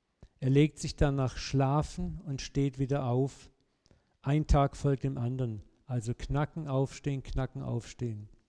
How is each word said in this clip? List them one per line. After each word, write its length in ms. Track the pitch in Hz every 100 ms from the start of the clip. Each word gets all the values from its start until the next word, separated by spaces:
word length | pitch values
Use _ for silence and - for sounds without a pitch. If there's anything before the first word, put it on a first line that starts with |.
| _ _ - -
Er 120 | 131
legt 260 | 139 151 -
sich 180 | - -
danach 400 | 147 139 127 -
schlafen 840 | - 135 135 151 - - 180 156 165
und 180 | 135
steht 340 | - 143 139 131
wieder 300 | 127 139 127
auf. 420 | 127 135 - - _ _ _ _ _ _ _
Ein 240 | 135 151 151
Tag 320 | 147 139 -
folgt 260 | 143 135
dem 140 | 135 135
anderen. 460 | 120 131 120 104 - _ -
Also 260 | 123 113
knacken, 540 | - - 139 147 165 151
aufstehen, 560 | 135 135 - 143 139
knacken, 400 | - 135 131 135
aufstehen. 680 | 127 120 - - 120 107 104 -